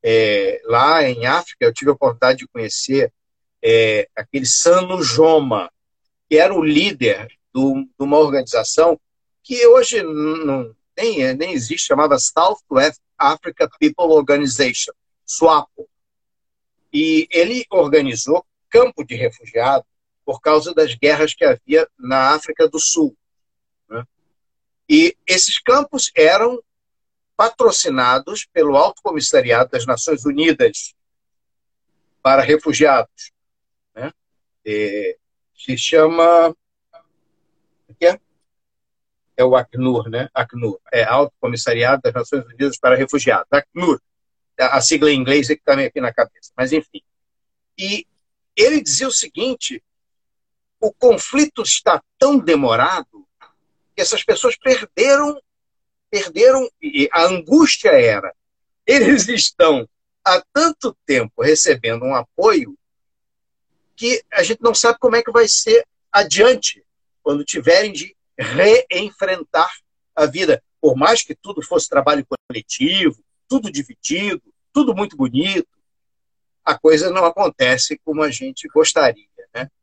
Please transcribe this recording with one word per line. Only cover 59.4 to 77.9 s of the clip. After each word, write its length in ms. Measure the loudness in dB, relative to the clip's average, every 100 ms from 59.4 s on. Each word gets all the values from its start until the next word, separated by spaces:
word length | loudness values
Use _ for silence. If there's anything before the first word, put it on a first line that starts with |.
| -4 2 2 2 -4 _ _ _
há 180 | -2 -2 _
tanto 440 | -2 -2 -2 -10 -10 -4
tempo 360 | -2 -2 -2
recebendo 600 | 0 2 0 -2 -4 -6
um 100 | -4
apoio 640 | -6 -6 -2 0 0 -4 -18 _ _ _ _ _ _ _ _ _ _ _ _
que 260 | -4 -4 _
a 100 | -4
gente 200 | -2 -2
não 120 | -2
sabe 240 | 0 0 0
como 180 | 0 0
é 60 |
que 80 | 0
vai 160 | 2 2
ser 380 | 0 2 2 2 _ _
adiante, 720 | -2 0 2 2 2 -4 -10 _ _ _ _
quando 220 | -6 -6
tiverem 480 | -6 -4 2 2 0
de 240 | -8 -16 _ _ -14
reenfrentar 1300 | -8 0 4 4 2 -8 -8 _ -6 -6 -4 -2 -2 -4 _ _ _
a 120 | -4 -4
vida. 360 | -2 -2 -2 _ _
Por 160 | -2 2
mais 260 | 0 0
que 120 | -4
tudo 280 | -14 -12 -14
fosse 260 | -4 -4 -2
trabalho 380 | -2 0 -2 -4 -14 _
coletivo, 760 | -16 -12 -4 -2 0 -2 -4 _ _ _
tudo 220 | -6 -4
dividido, 720 | -10 -12 -14 -8 -6 -6 -8 _ _ _
tudo 220 | -2 0
muito 220 | -2 -6 -4
bonito, 520 | -4 -2 -2 -4 -8 _ _ _ _ _ _ _ _ _
a 140 | -6 0
coisa 320 | 2 4 2
não 140 | 0
acontece 720 | -2 0 -4 0 -2 0 -4